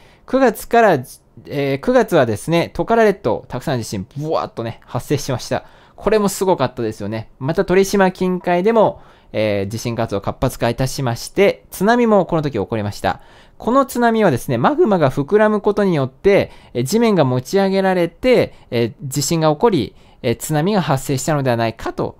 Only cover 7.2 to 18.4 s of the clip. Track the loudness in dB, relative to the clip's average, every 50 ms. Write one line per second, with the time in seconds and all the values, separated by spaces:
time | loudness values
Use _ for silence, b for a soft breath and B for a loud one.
7.2 | -10 -12 -12 -8 -6 -4 -2 -2 0 2 2 2 2 2 2 2 2 2 0 -2
8.2 | -2 -2 -2 -2 -2 -2 0 0 2 2 4 4 4 2 0 b b b b b
9.2 | b b b -2 -2 0 0 -2 -4 -4 -6 -6 -6 -6 -4 -4 -4 -2 -4 -4
10.2 | -4 -6 -4 -2 -4 -4 -2 -2 -2 -2 -2 -2 -4 -4 -4 -4 -4 -4 -4 -6
11.2 | -8 -4 0 2 2 2 2 0 _ _ -6 -2 0 2 2 4 4 4 4 2
12.2 | 2 2 0 -2 -2 -2 -2 -4 -4 -4 -4 -4 -4 -6 -6 -4 -2 -4 -4 -4
13.2 | b b b b b b b b -4 0 2 2 2 0 0 0 2 2 2 4
14.2 | 2 2 2 0 -2 -4 -2 0 0 0 2 2 2 2 2 2 2 0 0 -2
15.2 | -2 2 2 2 4 2 2 0 0 0 0 0 0 0 2 0 -2 -4 -4 _
16.2 | 2 4 4 4 2 0 B B B B B -4 -2 0 0 2 2 2 4 2
17.2 | 2 2 0 -2 -2 -2 0 0 0 2 0 0 0 0 0 0 0 -2 -4 _
18.2 | 0 2 4 4